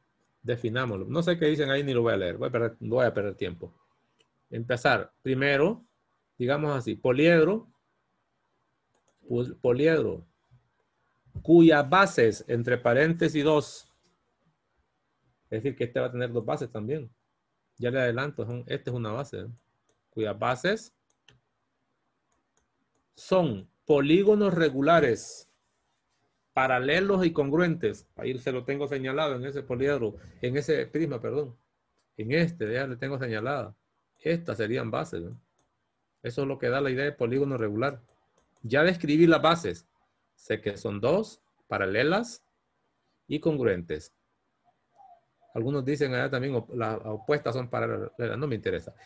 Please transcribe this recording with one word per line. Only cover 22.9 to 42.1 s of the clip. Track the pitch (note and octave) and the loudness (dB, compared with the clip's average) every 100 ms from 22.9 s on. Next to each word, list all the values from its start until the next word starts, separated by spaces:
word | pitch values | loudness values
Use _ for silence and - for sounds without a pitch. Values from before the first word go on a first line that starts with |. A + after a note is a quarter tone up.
| _ _ | _ _
son | - - F#3+ D#3 G2 - _ | -20 0 2 2 -2 -10 _
polígonos | - C#3+ C#3+ F3 G3+ G#3 G3+ | 2 4 6 4 6 4 4
regulares, | E3 D#3 C3 C#3+ E3+ C3+ A2 - - - _ _ _ _ _ _ _ _ _ _ | 4 2 2 4 6 4 0 -6 -18 -20 _ _ _ _ _ _ _ _ _ _
paralelos | C3 C3 B2 C3 E3+ G3 F#3+ F3 | -2 0 2 2 0 2 2 2
y | |
congruentes. | D#3+ C#3 D#3+ F3 E3 G#2 G#2 _ - | 0 0 2 2 0 -2 -4 _ -10
Ahí | B2 B2+ | -8 -6
se | C3+ | -6
lo | B2+ | -6
tengo | B2 C#3 C#3 | -6 -6 -4
señalado | C#3 C3 C#3+ D#3 B2 | -6 -4 -2 -2 -4
en | |
ese | C3+ C#3+ | -6 -10
poliedro, | - B2 C#3 C#3 G#2+ - - - | -8 -2 0 0 -2 -6 -20 -8
en | B2 C#3 | -4 -4
ese | D#3+ C#3+ B2+ | -2 -2 -2
prisma, | D3+ D#3 B2 | -4 -4 -4
perdón. | A#2 C3+ C#3 - _ _ _ _ _ - | -6 -6 -6 -12 _ _ _ _ _ -12
En | A2 | -2
este, | D#3 E3+ E3+ G#2+ | 0 0 -2 -4
ya | B2 C3+ | -4 -4
le | A#2+ | -6
tengo | C3+ C3+ | -6 -6
señalada. | B2+ G#2+ A#2+ C#3+ G2+ - _ _ _ _ | -4 -4 -4 -6 -8 -14 _ _ _ _
Estas | D#3 E3+ E3+ A2 | -4 -2 -4 -4
serían | G#2+ B2+ A#2 | -2 -2 -2
bases, | B2+ D#3 F2+ | -4 -6 -8
¿no? | E2+ A#2+ _ _ _ _ _ _ _ _ | -10 -14 _ _ _ _ _ _ _ _
Eso | B2 A#2+ | -10 -6
es | C#3 | -6
lo | C3+ | -4
que | B2 | -2
da | C3 | 0
la | C#3 | -2
idea | B2+ | -2
de | C#3+ | -4
polígono | C#3+ A#2 C3+ C#3 B2+ | -2 -2 0 -2 -2
regular. | G#2+ G#2+ C#3 B2+ _ _ _ _ _ _ | -2 -2 -4 -6 _ _ _ _ _ _
Ya | A2+ C3+ | 0 2
describí | F3 F3 - D3+ E3 | 4 2 0 6 8
las | D#3 | 8
bases. | D#3 E3+ G#2 - _ _ _ _ _ | 6 2 -2 -8 _ _ _ _ _
Sé | _ - G#2+ | _ -6 -4
que | G#2 G2 | -4 -6
son | G2+ G2+ | -6 -2
dos, | A#2 F#3+ A3 - _ _ - | 2 2 -2 -12 _ _ -6
paralelas | G2+ F#2+ G#2+ D3 | -2 0 2 2